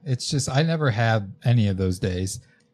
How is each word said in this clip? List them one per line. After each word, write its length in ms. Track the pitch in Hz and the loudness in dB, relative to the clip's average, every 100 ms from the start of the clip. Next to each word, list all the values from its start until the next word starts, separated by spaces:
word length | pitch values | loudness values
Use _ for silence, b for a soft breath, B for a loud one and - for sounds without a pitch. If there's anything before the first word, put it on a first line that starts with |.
It's 240 | 147 123 - | -6 -6 -2
just, 220 | 143 - | -4 0
I 140 | 135 | 0
never 260 | 165 165 147 | 0 0 0
had 420 | 107 117 113 98 - 127 | 2 2 2 -2 -4 0
any 220 | 120 104 | 2 2
of 100 | 95 | 2
those 220 | 92 90 | 0 0
days. 400 | 95 90 95 - b b b | -2 -2 -4 -6 b b b